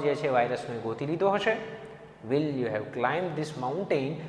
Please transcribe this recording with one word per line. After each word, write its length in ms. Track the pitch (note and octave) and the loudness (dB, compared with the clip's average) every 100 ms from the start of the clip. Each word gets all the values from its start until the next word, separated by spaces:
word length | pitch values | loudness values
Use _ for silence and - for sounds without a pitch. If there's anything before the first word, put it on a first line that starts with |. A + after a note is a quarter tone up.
જે 140 | C#3+ C#3 | 4 2
છે 100 | C#3+ B2 | 4 4
વાયરસનો 400 | A#2+ B2 - A#2 | 4 0 -4 -4
એ 40 | A2+ | -4
ગોતી 220 | A2 C#3+ | -2 -2
લીધો 180 | E3 G3 G3+ | 2 4 4
હશે? 180 | A3 A3 - - - - - - A2 | 2 0 -4 -10 -14 -16 -18 -12 0
Will 140 | C#3 D#3 C3+ | 2 2 0
you 80 | A#2+ | 0
have 100 | G#2+ G#2+ | -2 -4
climbed 400 | B2+ B2 D#3 F3+ D3+ | 0 2 2 -2 -2
this 120 | D3+ C3 | -4 -4
mountain 500 | B2+ D#3+ G3+ D#3 C3 D#3 | -2 -2 0 0 0 -4